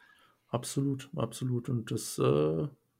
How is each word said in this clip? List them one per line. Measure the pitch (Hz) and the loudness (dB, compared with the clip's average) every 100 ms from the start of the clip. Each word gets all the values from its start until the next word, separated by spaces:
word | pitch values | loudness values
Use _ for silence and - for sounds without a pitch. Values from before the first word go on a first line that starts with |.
| - _ _ _ _ | -20 _ _ _ _
Absolut, | 123 - - 139 135 - - | -4 -2 0 0 -2 -4 -4
absolut. | 117 - 127 123 120 | -4 -2 -2 -2 0
Und | 123 113 | -2 -2
das, | 117 - - | -4 -4 0
äh, | 131 143 156 160 147 - _ _ | 4 4 4 2 -2 -6 _ _